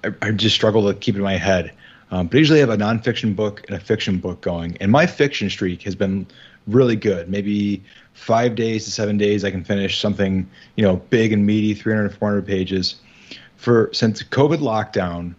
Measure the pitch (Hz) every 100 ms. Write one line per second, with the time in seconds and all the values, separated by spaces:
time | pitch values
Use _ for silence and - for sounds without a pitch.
0 | - - 104 104 110 - 110 107 101 98
1 | - 98 98 95 90 92 80 - - -
2 | _ 90 87 135 156 156 131 104 104 113
3 | 123 113 110 101 104 104 - 92 - 143
4 | - 92 92 87 95 87 85 - 98 131
5 | 175 - 143 - 101 - 92 87 101 92
6 | 98 98 92 - - _ - 117 123 107
7 | 104 90 85 101 101 104 101 98 - -
8 | _ _ - 113 120 110 113 110 104 -
9 | 104 104 104 104 98 92 87 101 95 -
10 | 107 101 98 95 92 - - - 104 92
11 | - 117 113 107 101 107 107 104 110 107
12 | 101 - 104 101 95 95 92 95 90 -
13 | _ - - - - _ - 117 107 -
14 | 113 107 - - 147 165 135 110 107 -
15 | 90 85 87